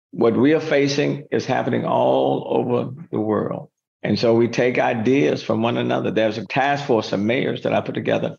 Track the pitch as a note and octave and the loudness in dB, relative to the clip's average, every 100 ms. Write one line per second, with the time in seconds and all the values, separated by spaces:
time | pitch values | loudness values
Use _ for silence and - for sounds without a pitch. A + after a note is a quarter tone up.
0 | _ - A#2 A2 C3+ D#3 - C#3+ C#3+ C#3 | _ 0 2 4 4 2 2 2 2 0
1 | C#3+ C#3 - A#2 A2+ B2 B2 A#2+ A2+ A#2+ | -2 -4 -4 -4 -2 -2 -2 -2 0 2
2 | B2+ C3 C3+ C3+ - C3 A#2+ B2 B2 C3+ | 2 2 2 -2 -2 -2 0 -2 -2 -8
3 | E3+ A#2+ G#2+ G2+ - - - _ _ _ | -8 -4 -2 -2 -2 -6 -12 _ _ _
4 | - G#2 A#2 A2+ A#2 - B2 B2+ C3 A#2+ | -4 0 4 4 2 2 0 2 0 0
5 | A2 C3+ D3 B2+ - A2 A#2 B2 A#2+ B2+ | 2 2 2 0 -2 -2 0 0 -2 -2
6 | A#2+ G2+ A2 G#2+ G2 C#3 C3+ C#3+ C#3 A2+ | -2 0 0 -2 -4 -2 0 0 0 0
7 | - G#2 G#2 B2+ - B2 A#2+ G#2+ - - | 0 -2 0 0 -2 -2 -2 -2 -2 -4
8 | - - - | -2 -2 -2